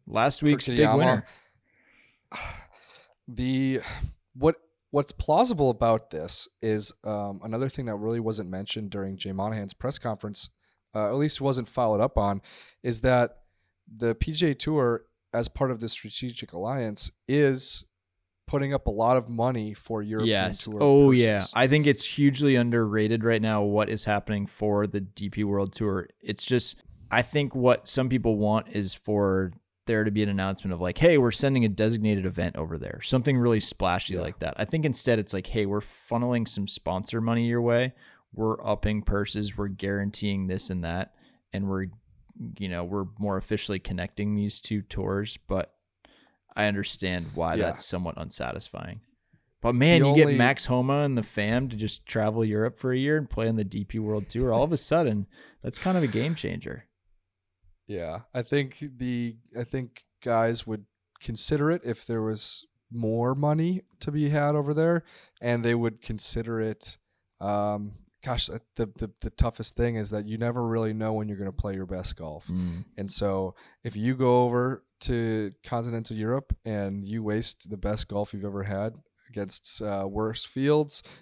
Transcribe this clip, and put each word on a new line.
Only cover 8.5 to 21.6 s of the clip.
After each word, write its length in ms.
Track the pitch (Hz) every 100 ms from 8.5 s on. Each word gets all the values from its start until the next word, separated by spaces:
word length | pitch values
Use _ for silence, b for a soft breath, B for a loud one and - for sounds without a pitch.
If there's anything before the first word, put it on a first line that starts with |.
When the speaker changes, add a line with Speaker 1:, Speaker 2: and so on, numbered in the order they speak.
| 95 101 - 104
Speaker 2:
during 280 | 101 98 95
Jay 140 | 98
Monahan's 420 | 95 101 110 98
press 260 | - 127 -
conference, 500 | 120 107 104 101 - _ _ _ _ 110
uh, 120 | 104
at 60 | 131
least 240 | 151 -
wasn't 280 | 135 127 117
followed 340 | - 120 104
up 160 | 123 -
on, 240 | 101 98 B B B B
is 200 | 123 117
that 360 | 127 123 120 - _ _ _ _ - 110
the 200 | 117 113
P 160 | -
G 160 | 151 170
A 40 | 135
Tour, 480 | - 156 120 117 - _ _
as 140 | 117 113
part 220 | - 135
of 100 | 120
the 100 | 113
strategic 640 | - 110 - 127 117 107
alliance, 580 | 85 104 135 113 104 - - -
is 580 | 139 143 131 - - - _ _ _ _ _ -
putting 260 | 143 139
up 140 | 139 -
a 40 |
lot 240 | 104 113 127
of 140 | 117
money 460 | 117 123 123 107 104
for 260 | - 113
European 280 | 104 110 110
Speaker 1:
Yes. 340 | 104 92 98
Speaker 2:
Tour 160 | - 104
Speaker 1:
Oh, 300 | 143 139 139
yeah. 260 | 127 113 104
Speaker 2:
purses. 120 | 92
Speaker 1:
I 120 | 117